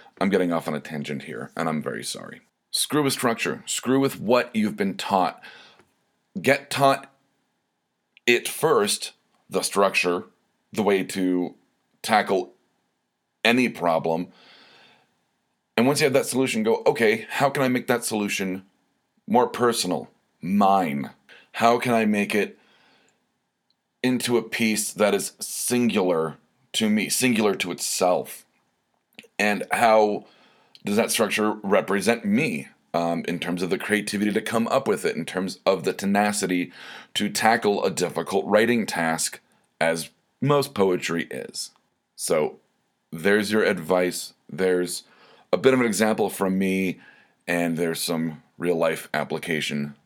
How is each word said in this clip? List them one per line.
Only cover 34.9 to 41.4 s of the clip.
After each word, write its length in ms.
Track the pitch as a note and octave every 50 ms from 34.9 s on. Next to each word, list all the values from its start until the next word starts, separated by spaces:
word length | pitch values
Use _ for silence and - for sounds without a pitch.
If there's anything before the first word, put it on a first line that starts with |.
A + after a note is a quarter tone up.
| G2+ - -
it, 120 | G#2 -
in 80 | - E2
terms 340 | - - F#2 F#2+ F#2 - - _
of 200 | F#2 G2 F2+ D#2
the 80 | F#2
tenacity 800 | F2+ - G2+ G2 G2+ G2+ G#2 G#2 G#2 - G2 F2+ F2+ F2+ F2 - - - - - - - - - -
to 140 | - G#2 G2+
tackle 560 | G#2 - - A2 A2+ A2+ - G#2 G2+ - -
a 60 | G2
difficult 540 | F2 - F#2 E2 - E2+ E2 - G2 F#2+ -
writing 380 | F2 G2+ G#2+ A2+ A2 A#2+ A#2 G2+
task, 560 | - - E2+ E2 D#2+ D#2+ D#2 - - - - _ _ _ _ _ _ _ -
as 300 | D#2+ E2 E2 E2 D#2+ - _ _ _ _ _ _
most 340 | C3 C#3+ D3 C#3+ - - -
poetry 540 | G2+ G2 F#2+ F2+ E2+ - - E2+ E2+ - -
is?" 400 | - A#1+